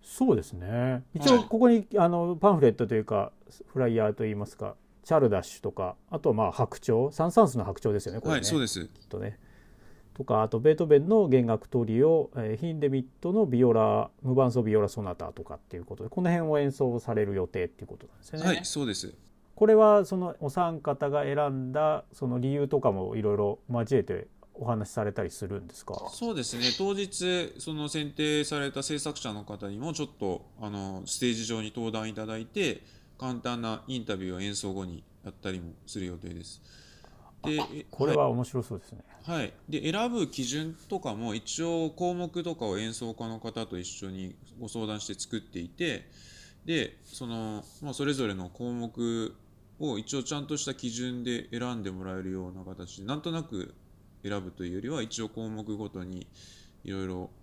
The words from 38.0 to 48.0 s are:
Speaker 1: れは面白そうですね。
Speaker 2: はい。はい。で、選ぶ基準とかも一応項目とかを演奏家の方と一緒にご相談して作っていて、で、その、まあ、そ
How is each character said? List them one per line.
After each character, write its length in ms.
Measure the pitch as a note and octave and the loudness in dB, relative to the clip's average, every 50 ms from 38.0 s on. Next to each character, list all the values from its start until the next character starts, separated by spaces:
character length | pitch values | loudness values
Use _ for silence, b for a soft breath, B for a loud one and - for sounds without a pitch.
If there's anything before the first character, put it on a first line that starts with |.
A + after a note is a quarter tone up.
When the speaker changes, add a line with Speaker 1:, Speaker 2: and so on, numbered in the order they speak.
| C3+ | 2
Speaker 1:
れ 80 | D3+ D#3 | 2 4
は 140 | D3 C#3+ C3 | 4 4 2
面 140 | A#2 A#2+ B2 | 2 0 -4
白 200 | - - B2+ A2+ | -2 -4 -6 -4
そ 120 | - G#2+ | -4 -10
う 40 | F#2+ | -12
で 60 | - | -12
す 80 | - - | -16 -20
ね。 100 | - - _ - - | -20 -20 _ -20 -18
Speaker 2:
は 140 | - - E3+ | -10 -6 -4
い。 20 | D#3 | -4
は 20 | A#2 | -4
い。 100 | - - - - - | -6 -8 -16 -10 -6
で、 220 | D3+ D3+ - D#3 | -6 -2 -2 -2
選 200 | E3+ G#3 A#3 B3 | 0 0 -2 -2
ぶ 160 | A#3+ A3+ E3+ | 0 -2 -2
基 160 | - - - B2+ | -2 -2 -6 -4
準 320 | A#2+ C#3 D3+ D#3 D#3+ E3 - - - | -4 -4 -4 -6 -6 -10 -14 -10 -6
と 100 | G#3 F#3 | -6 -4
か 140 | - C3 G#2 | -4 -6 -6
も 220 | G#2+ A#2 A2+ G#2 | -4 -4 -4 -4
一 280 | A2+ - - - D#3 E3 | -4 -6 -6 -6 -4 -2
応 280 | E3+ E3+ E3 E3 D#3 | -2 0 0 -2 -2
項 240 | D#3 - F3+ F3 F3+ | -2 -2 -2 -2 -2
目 260 | F3 F3+ D#3+ E3 F3 | -2 -6 -6 -6 -6
と 140 | E3+ F3 D#3+ | -6 -6 -6
か 100 | - A#2+ | -4 -2
を 140 | G#2 F#2 G2+ | -2 -2 -2
演 160 | A2 A2 A2+ | -2 -4 -6
奏 180 | - A#2+ A2+ A2+ | -6 -8 -8 -6
家 140 | - A#2 | -8 -8
の 120 | A2+ A2 A2 | -8 -8 -8
方 280 | - A2+ A2 A#2 A2 | -10 -8 -6 -6 -8
と 100 | - F#2+ | -6 -6
一 80 | F2+ F2+ | -8 -8
緒 240 | - - - G2 F#2+ | -10 -10 -10 -10 -10
に 260 | F#2+ F#2+ F#2+ F#2 - - - - - - | -8 -8 -10 -10 -12 -14 -20 -20 -16 -14
ご 80 | A#2+ | -14
相 200 | G#2+ - A#2 A2 | -10 -6 -6 -4
談 120 | G#2+ G#2+ G#2 | -4 -6 -8
し 60 | - | -8
て 80 | - G2+ | -10 -10
作 240 | - - - - | -10 -8 -8 -8
っ 40 | A2 | -8
て 180 | - - - F2 | -8 -8 -10 -10
い 100 | E2+ F2 | -10 -10
て、 400 | - - F3+ D#3+ A#2 - - B B B B B B B B B B B - | -6 -4 -4 -4 -4 -6 -8 B B B B B B B B B B B -6
で、 320 | D#3+ E3 D3+ G#2+ - - - - | -4 -2 -2 -2 -4 -8 -16 -20
そ 220 | - - - C3 | -20 -14 -12 -10
の、 360 | A#2 A#2 A2+ A2+ A2 G#2+ G#2 - - - - D3 | -8 -6 -6 -6 -6 -8 -8 -12 -14 -18 -12 -12
ま 80 | D3 | -10
あ、 20 | B2 | -6
そ 120 | - | -4